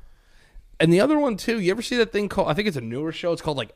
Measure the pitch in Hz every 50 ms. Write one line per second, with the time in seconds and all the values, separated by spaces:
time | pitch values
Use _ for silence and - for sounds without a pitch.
0 | - - - _ _ _ _ - _ _ - - - - - - 165 165 170 190
1 | 226 285 311 294 294 262 214 180 - 240 226 226 180 175 196 240 - - 254 240
2 | 220 226 - 202 208 185 - 196 165 156 151 190 214 214 151 135 113 113 117 135
3 | 156 165 151 - - 170 165 156 - 156 147 131 113 - -